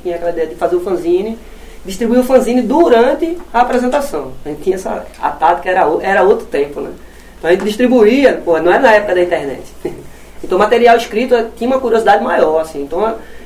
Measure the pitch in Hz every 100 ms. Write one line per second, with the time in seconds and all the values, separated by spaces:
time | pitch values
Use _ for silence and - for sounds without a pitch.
0 | 180 170 170 165 156 - 180 175 196 180
1 | 170 180 220 226 - - - - 190 190
2 | 226 247 254 254 214 247 208 302 339 233
3 | 254 - 330 349 - 233 247 247 247 285
4 | - 151 131 - 147 147 190 185 - -
5 | - - - - 156 - 185 185 151 165
6 | 190 196 185 - - 143 143 147 139 -
7 | - - - - 165 190 208 208 247 247
8 | 214 269 254 - 170 160 175 208 262 214
9 | 202 180 175 165 143 123 - - - -
10 | - - - - - 185 214 233 240 233
11 | - 208 247 240 226 - 240 262 247 226
12 | - 302 233 170 156 160 160 143 139 165
13 | 220 220 - -